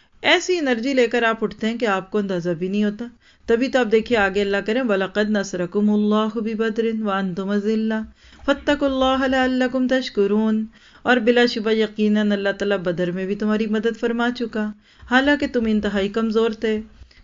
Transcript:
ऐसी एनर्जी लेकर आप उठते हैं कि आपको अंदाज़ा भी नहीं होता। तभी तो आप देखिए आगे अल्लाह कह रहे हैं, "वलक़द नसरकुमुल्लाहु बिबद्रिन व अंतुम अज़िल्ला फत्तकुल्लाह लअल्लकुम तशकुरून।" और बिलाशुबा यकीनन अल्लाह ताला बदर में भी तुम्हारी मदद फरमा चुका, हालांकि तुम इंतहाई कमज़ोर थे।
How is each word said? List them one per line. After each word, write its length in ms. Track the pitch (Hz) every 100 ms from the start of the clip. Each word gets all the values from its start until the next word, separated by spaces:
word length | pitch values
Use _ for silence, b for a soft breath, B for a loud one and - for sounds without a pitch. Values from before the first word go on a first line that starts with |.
| b _
ऐसी 300 | 269 349 359
एनर्जी 400 | 349 269 226 262
लेकर 300 | 262 233 240
आप 180 | 226 220
उठते 240 | 214 - 220
हैं 120 | 233
कि 80 | 226
आपको 320 | 190 185 208
अंदाज़ा 340 | 196 180 175
भी 160 | 165 185
नहीं 160 | 202
होता। 260 | 208 208 240 b b b -
तभी 200 | 233 269
तो 120 | 269
आप 60 | 226
देखिए 320 | 220 226 226
आगे 220 | 196 196
अल्लाह 200 | 202 196
कह 120 | 208
रहे 100 | 240
हैं, 60 | 247
"वलक़द 420 | 190 190 208 214
नसरकुमुल्लाहु 1080 | 214 196 180 175 208 208 208 208 214 220 226
बिबद्रिन 600 | 214 220 226 226 226 220
व 80 | 208
अंतुम 440 | 196 190 175 190
अज़िल्ला 520 | 202 208 220 220 220 220 B B B -
फत्तकुल्लाह 800 | 277 302 285 277 262 262 269 269
लअल्लकुम 600 | 262 254 254 254 254 254
तशकुरून।" 800 | 254 254 208 202 208 220 220 220 B B B -
और 140 | 247
बिलाशुबा 500 | 220 240 240 240 214
यकीनन 600 | 220 208 208 208 214 208
अल्लाह 220 | 202 196
ताला 240 | 196 202 196
बदर 360 | 180 170 180
में 140 | 185 190
भी 80 |
तुम्हारी 320 | 202 214 214 220
मदद 280 | 220 233
फरमा 360 | 220 233 233 240
चुका, 440 | 247 233 220 214 - b b
हालांकि 460 | - 254 277 294 277
तुम 220 | 247 220
इंतहाई 400 | 214 208 202 202
कमज़ोर 460 | 220 226 220 226
थे। 440 | 226 220 214 220 b b b